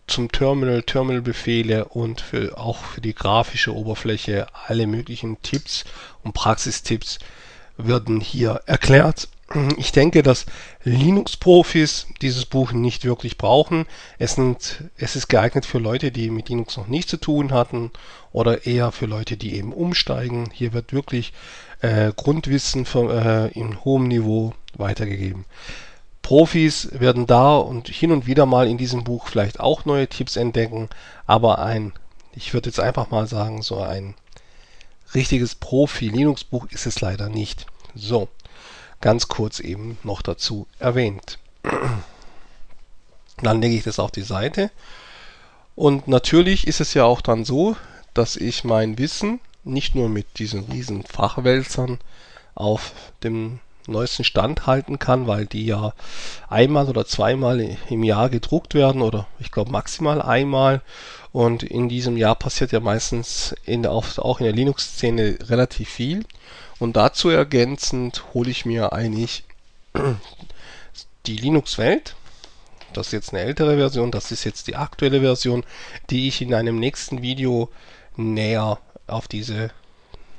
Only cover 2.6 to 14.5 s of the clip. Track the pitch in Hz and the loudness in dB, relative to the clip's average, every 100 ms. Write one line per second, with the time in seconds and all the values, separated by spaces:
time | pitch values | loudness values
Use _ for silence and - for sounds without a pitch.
2.6 | 113 - - - 113 - 98 110 117 - | -6 -6 -10 -6 -6 -2 2 4 2 0
3.6 | - 104 110 110 117 107 - 101 - - | -2 -2 -6 -4 -4 -4 -2 -2 -2 -10
4.6 | - 113 107 113 120 117 113 110 - 139 | -4 0 0 -2 -6 -8 -8 -8 -6 -6
5.6 | - - - - - - 110 - 110 110 | -4 -8 -8 -14 -16 -12 -8 0 2 2
6.6 | 117 - - 113 - - - - - - | 0 -4 -2 -2 -2 -10 -12 -18 -20 -20
7.6 | - - 113 123 113 110 - - 117 107 | -18 -6 0 0 2 -2 0 0 0 0
8.6 | - 127 - 135 156 - - - - 147 | 0 2 8 8 8 2 -6 -14 -6 -2
9.6 | 139 151 - 139 156 165 135 123 - - | 0 0 2 4 8 8 6 4 0 -10
10.6 | - - 123 123 151 196 185 - 185 175 | -14 -6 0 4 6 4 2 2 8 10
11.6 | - 165 151 - - - 135 127 123 135 | 8 4 2 0 -8 -4 -2 -2 0 0
12.6 | 123 117 120 - 123 120 120 - 104 135 | 0 0 0 0 -2 -2 -4 -2 4 6
13.6 | - 165 160 - - - 117 - 127 | 6 0 -2 -10 -18 -6 -2 2 2